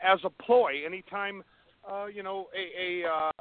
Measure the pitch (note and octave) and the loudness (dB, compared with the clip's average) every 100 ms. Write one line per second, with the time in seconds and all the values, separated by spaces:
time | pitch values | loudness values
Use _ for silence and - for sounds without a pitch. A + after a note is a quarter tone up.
0 | F#3 F#3+ F#3+ - - B3 G3 C#3 D#3 F#3 | 4 4 2 -4 4 6 6 0 -6 -8
1 | - G3+ G3+ G3 - _ _ _ G3 G3+ | -8 -6 -6 -8 -14 _ _ _ -10 -8
2 | G#3 G3+ F#3+ G3 F3+ F#3 F3+ F3+ F3+ F3 | -8 -8 -8 -8 -8 -8 -8 -6 -4 -2
3 | E3+ D#3 D#3 - | 0 0 0 -2